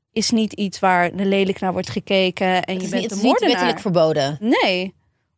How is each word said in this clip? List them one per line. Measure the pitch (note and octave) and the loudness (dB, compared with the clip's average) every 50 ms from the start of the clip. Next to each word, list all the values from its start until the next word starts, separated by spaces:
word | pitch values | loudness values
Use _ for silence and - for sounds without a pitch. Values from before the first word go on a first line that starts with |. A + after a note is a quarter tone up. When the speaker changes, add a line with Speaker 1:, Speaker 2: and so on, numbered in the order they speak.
| _ _ _ | _ _ _
Speaker 1:
Is | A3+ G3+ - | -4 -2 0
niet | A#3+ A3 A3 G3+ - | 0 0 0 -2 -2
iets | - G3+ F#3+ - - | -6 -6 -6 -4 0
waar | G3 F#3+ F3+ F3 F3 F3 - | 2 4 4 4 2 0 -2
lelijk | F#3 G3+ G3 G3 G3 G3 F#3+ F#3+ - | -2 -2 0 2 2 2 0 -2 -2
naar | G3 F#3 F3+ | -4 -4 -2
wordt | F3+ F#3 - | -4 -6 -4
gekeken | - G3+ - - G3 F#3+ F#3 F#3 F3 - F#3+ F#3 F#3 F3+ - | -6 -8 -4 0 2 2 2 0 0 -2 0 0 0 0 -2
en | - F#3+ | -2 -6
Speaker 2:
Het | F#3 | -6
Speaker 1:
je | F#3 | -6
Speaker 2:
is | - | -4
Speaker 1:
bent | - | -4
Speaker 2:
niet, | A#3+ A3 | -4 -4
het | A3+ | -4
Speaker 1:
een | G3+ | -4
Speaker 2:
is | G3 G#3+ | 0 2
niet | |
Speaker 1:
moordenaar. | C4 E4+ B4+ A4 D#4+ | 2 4 4 2 2
Speaker 2:
wettelijk | A3 F3+ F3+ E3+ D#3+ - | 2 2 0 -2 -2 -2
verboden. | - G#3 E3 F3 D#3+ D#3+ D3+ D3+ C3+ C#3 D3+ - | -2 0 2 4 2 4 2 0 0 -2 -4 -4
Speaker 1:
Nee. | G#3 A#3 D4 B4+ A4 G#3 F3+ F3+ F#3 F#3+ - _ _ _ _ _ _ _ _ | 0 0 2 2 2 2 0 0 -4 -6 -10 _ _ _ _ _ _ _ _